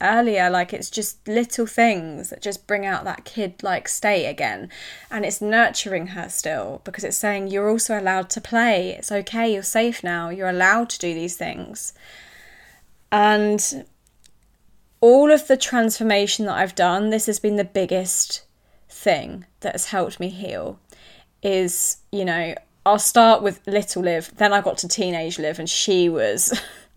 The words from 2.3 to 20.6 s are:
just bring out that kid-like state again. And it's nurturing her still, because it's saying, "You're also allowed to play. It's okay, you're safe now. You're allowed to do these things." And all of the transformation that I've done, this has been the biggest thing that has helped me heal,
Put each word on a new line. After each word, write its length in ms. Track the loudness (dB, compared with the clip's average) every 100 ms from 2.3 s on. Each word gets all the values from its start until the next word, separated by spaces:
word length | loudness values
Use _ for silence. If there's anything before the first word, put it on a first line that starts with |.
| -10
just 240 | -10 -8 -4
bring 180 | -4
out 200 | -2 -4
that 200 | -6 -10
kid-like 640 | -10 -8 -8 -6 -4 -4 -4
state 380 | -4 0 0 -2
again. 420 | -4 -6 -6 -12 -16 -18 -20 -12
And 140 | -6
it's 160 | -6 -4
nurturing 680 | 0 2 2 0 -6 -6 -6
her 200 | -10 -10
still, 540 | -8 -6 -6 -6 -10
because 200 | -14 -10
it's 120 | -6 -4
saying, 320 | -2 -4 -4
"You're 220 | -2 0
also 280 | 0 0 -2
allowed 300 | 0 -2 -2
to 120 | -6
play. 480 | -2 0 2 2 0
It's 200 | -6 -6
okay, 400 | -6 -4 -2 0
you're 120 | -2
safe 420 | -2 0 0 -2
now. 240 | -4 -4 -4
You're 220 | -4 -2
allowed 400 | 2 4 4 0
to 80 | -4
do 160 | -4
these 220 | -4 -6 -6
things." 560 | -8 -8 -12 -12 -14 -14 -20 -20 -20 -20 -20 -20 -20 _ _ _ -2
And 760 | 2 4 4 2 0 -2 -6 -12 _ _ _ -20 _ _ _ _ _ _ _
all 300 | 8 10 10
of 160 | 6 6
the 100 | 2
transformation 880 | 2 0 0 0 2 2 2 -2
that 140 | -2 -2
I've 160 | -2
done, 340 | 2 2 2 0
this 160 | 0
has 160 | 0 -2
been 160 | 0 0
the 80 |
biggest 800 | 0 0 0 0 -2 0 -2 -4 -12 _ _ _ -20
thing 560 | -4 0 0 0 -12 -16 _
that 120 | -8
has 140 | -6 -4
helped 340 | -2 -2 -4
me 80 | -8
heal, 500 | -8 -10 -8